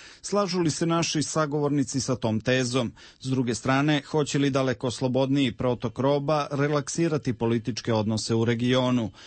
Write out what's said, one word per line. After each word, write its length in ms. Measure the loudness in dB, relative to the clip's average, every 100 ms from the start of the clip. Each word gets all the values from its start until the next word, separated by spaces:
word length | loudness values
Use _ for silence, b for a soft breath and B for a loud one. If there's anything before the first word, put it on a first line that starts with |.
| B B
Slažu 380 | -2 0 0 2
li 100 | 0
se 160 | 0 0
naši 360 | 0 0 -2
sagovornici 760 | -2 -2 0 0 0 0 0 -2
sa 160 | -2 -2
tom 240 | 0 0
tezom? 520 | 2 2 2 0 -2 -6 B B
S 100 | -4
druge 240 | 0 0
strane, 480 | -2 2 2 2 0 0
hoće 280 | -2 0 0
li 120 | 2
daleko 400 | 2 0 0 -4
slobodniji 600 | -2 0 0 2 2 0 0
protok 400 | -2 -2 -4 0
roba 480 | 2 2 2 0 0
relaksirati 880 | 0 0 0 -2 0 0 0 -2 -2
političke 540 | 0 0 -2 -6 0
odnose 420 | 0 0 -2 0
u 100 | 0
regionu? 680 | 2 0 2 2 2 0 -2 B